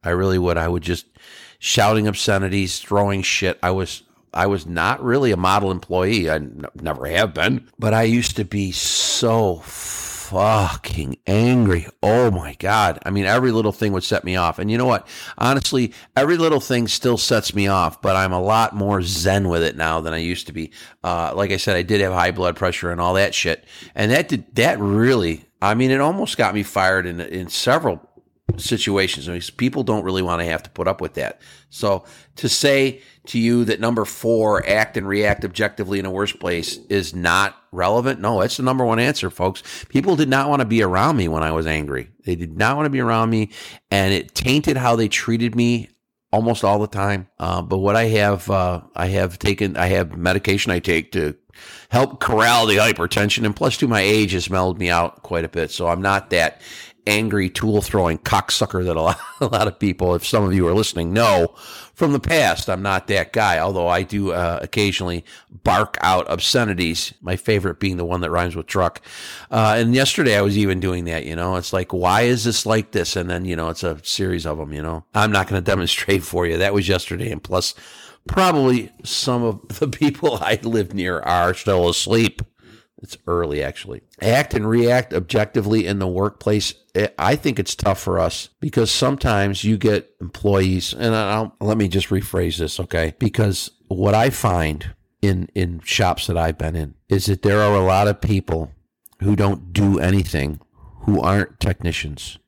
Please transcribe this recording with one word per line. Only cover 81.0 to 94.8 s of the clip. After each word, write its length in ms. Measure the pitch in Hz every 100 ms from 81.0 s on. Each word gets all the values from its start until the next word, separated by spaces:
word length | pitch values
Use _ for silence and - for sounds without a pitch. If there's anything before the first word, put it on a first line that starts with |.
| 90 85
are 320 | - 90 87
still 360 | 92 - 95 87
asleep. 540 | 85 - 113 113 - - _ - - _ -
It's 160 | - - -
early, 360 | 87 82 73
actually. 380 | 69 - - 60 _ _
Act 320 | 98 127 151
and 140 | 117 107
react 460 | 117 117 123 123
objectively 720 | 87 90 113 107 120 101 110 90
in 120 | 101
the 80 | 95
workplace. 640 | 90 101 - - 104 - - _ -
I, 140 | 104 -
I 180 | 90 151
think 220 | 151 110
it's 180 | 95 -
tough 240 | 101 95
for 200 | - 90
us 300 | 85 - - _
because 320 | - - 110
sometimes 720 | - 131 139 131 104 101 95
you 140 | 104 110
get 360 | 110 104 - _
employees, 720 | 90 - 101 98 95 92 -
and 220 | - 113 110
I, 180 | 101 107
I'll, 200 | 110 _
let 160 | 101 110
me 100 | 98
just 220 | 95 -
rephrase 480 | 95 - 92 85 80
this, 220 | 78 -
okay? 360 | 90 85 80 -
Because 540 | 113 - 107 92 - _ _
what 260 | 92 95
I 160 | 107 127
find 640 | - 117 87 78 76